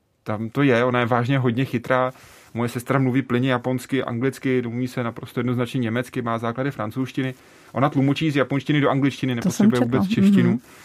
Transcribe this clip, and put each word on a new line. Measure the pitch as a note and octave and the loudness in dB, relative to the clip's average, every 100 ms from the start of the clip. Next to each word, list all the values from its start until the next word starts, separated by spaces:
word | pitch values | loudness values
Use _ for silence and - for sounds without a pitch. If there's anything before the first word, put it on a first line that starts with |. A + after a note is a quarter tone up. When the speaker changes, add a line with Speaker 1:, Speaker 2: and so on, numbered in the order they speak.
| _ _ | _ _
Speaker 1:
Tam | - G#2+ A2+ | -8 -6 -4
to | C#3+ | 2
je, | C#3+ B2+ B2+ | 4 4 4
ona | B2 | 2
je | A#2 | 2
vážně | B2 B2 C#3 | 2 2 2
hodně | B2 A#2 C3+ | 2 0 -2
chytrá. | A#2+ - B2+ B2+ - - - - | -4 0 0 0 -4 -18 -20 -12
Moje | A2+ A#2 | -6 -4
sestra | B2+ - C3+ | -4 -2 0
mluví | C3 B2+ | 2 0
plynně | C3 A#2+ C3 | 0 0 0
japonsky, | B2 B2+ B2+ - C3+ | 0 -2 -4 -4 -4
anglicky, | - A#2 C3+ C3 C3+ B2+ | -4 -2 -4 -2 -2 -2
domluví | A#2 A#2 B2+ | -2 -4 -6
se | C3 | -6
naprosto | A#2 A#2 B2 - | -6 -8 -8 -4
jednoznačně | A#2+ B2 A#2+ C3+ | -2 -2 -2 -2
německy, | A2+ A2+ B2+ C3 | -2 -4 -4 -6
má | A#2 A2+ | -4 -4
základy | A#2 A#2 C3+ | -4 -4 -4
francouzštiny. | - G#2+ B2 C3 - C3 B2+ - - - | -4 -6 -4 -6 -4 -6 -8 -18 -20 -10
Ona | - C#3+ | 0 0
tlumočí | C#3+ C3+ C#3+ D#3+ | 2 2 2 0
z | C#3+ | 0
japonštiny | B2+ C#3 - D3+ | 0 -2 0 2
do | C3+ | 2
angličtiny, | C3+ C#3 - C3 A#2+ | 2 0 0 -4 -2
Speaker 2:
To | F3 | -2
jsem | - G#3 | 2 4
Speaker 1:
nepotřebuje | B2 A#2+ | 4 2
Speaker 2:
četla. | - | 0
Speaker 1:
vůbec | F#3+ A3 | 0 2
češtinu. | G3+ G3 A#2 | 4 6 4
Speaker 2:
Mhm. | B3 - - | 2 -4 -20